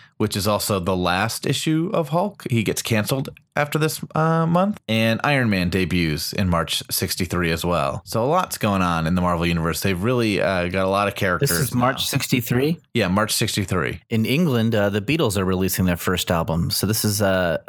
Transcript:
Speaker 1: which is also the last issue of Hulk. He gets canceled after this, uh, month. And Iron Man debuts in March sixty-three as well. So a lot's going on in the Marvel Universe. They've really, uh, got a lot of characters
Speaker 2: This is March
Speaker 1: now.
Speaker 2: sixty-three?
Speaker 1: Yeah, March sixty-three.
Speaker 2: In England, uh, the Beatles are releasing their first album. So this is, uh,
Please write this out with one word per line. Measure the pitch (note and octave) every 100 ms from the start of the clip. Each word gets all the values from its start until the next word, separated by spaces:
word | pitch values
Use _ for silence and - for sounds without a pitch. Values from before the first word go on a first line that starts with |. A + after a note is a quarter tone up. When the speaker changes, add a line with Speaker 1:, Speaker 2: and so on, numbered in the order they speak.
| - -
Speaker 1:
which | G#2+ G#2
is | F#2+
also | G2+ - G2
the | F2 F#2
last | F2+ F2+ A2 - -
issue | C3+ - D#3+ F3
of | F#3+ D3
Hulk. | E3 G3+ - -
He | A#2
gets | G2 -
canceled | - G#2+ F#2+ C3+ - - _
after | - D3 D#3
this, | D#3 D#3 -
uh, | D#3 D#3+ E3 E3
month. | F3 G3 G#3 -
And | A2+ A2+ A2+
Iron | C#3+ C#3+ A#2+
Man | G2 F2
debuts | F#2+ E2+ F2+ E2 D2 -
in | - F#2
March | E2+ E2 - -
sixty-three | - F#2 - F2+ F2+ E2+
as | E2 F2
well. | E2+ C2+ - -
So | A2+
a | B2
lot's | F3 - -
going | G#2+ G2
on | F2+ E2 D#2+
in |
the | F2+
Marvel | F2 E2+
Universe. | E2+ E2+ D#2+ D#2
They've | G2+ F2+
really, | G#2+ B2 A2+ G2
uh, | F2 F#2 F2
got | F#2+ F#2+
a |
lot | G2 G2+
of | -
characters | G2 F2 C#3+
Speaker 2:
This | E2+
is | -
March | B2 B2 C3
Speaker 1:
now. |
Speaker 2:
sixty-three? | - C3+ - B2+ - B2 D3 E3+ _
Speaker 1:
Yeah, | A#2+ F#2+
March | G2 G#2+
sixty-three. | - A2+ - F#2+ F#2 B1+ D#2+ -
Speaker 2:
In | A2+
England, | A2 C#3 F3 A#2+ A2+
uh, | A2 G2+
the | G#2
Beatles | G2 D#3 B2+ G2
are |
releasing | F#2 F#2 F#2+ -
their | F#2 E2+
first | - F2 -
album. | F2 E2 E2 E2
So | - G2
this | G#2+
is, | G#2+ G#2
uh, | G2 F#2 F2 D#2+